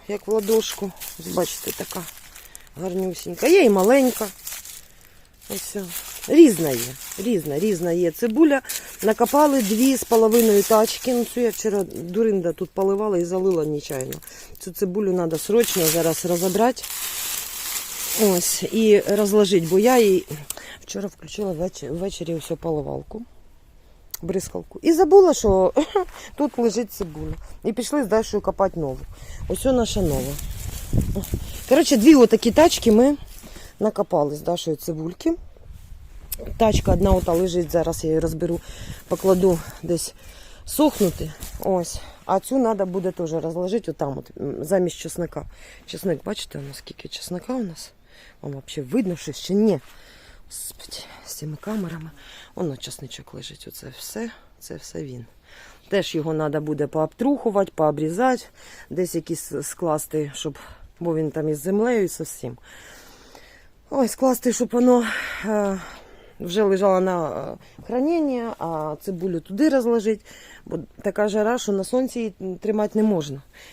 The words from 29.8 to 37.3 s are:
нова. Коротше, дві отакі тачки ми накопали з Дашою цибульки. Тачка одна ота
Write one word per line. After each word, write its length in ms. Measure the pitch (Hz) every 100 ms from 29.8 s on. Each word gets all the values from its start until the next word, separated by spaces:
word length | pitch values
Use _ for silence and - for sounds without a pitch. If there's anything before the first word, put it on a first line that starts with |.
| 220 -
нова. 320 | 175 135 127 143 - - - - - - - 202 - - - - -
Коротше, 280 | 269 311 302
дві 180 | 262 294
отакі 360 | 233 220 233
тачки 400 | 277 339 - 233
ми 240 | 214 262 294 - - - - - -
накопали 560 | 214 208 202 165 147 147
з 60 |
Дашою 360 | 147 175 - 151
цибульки. 580 | - 156 160 180 320 339 - - - - - - - - - - - -
Тачка 360 | 220 208 -
одна 180 | 175 196
ота 220 | 185 180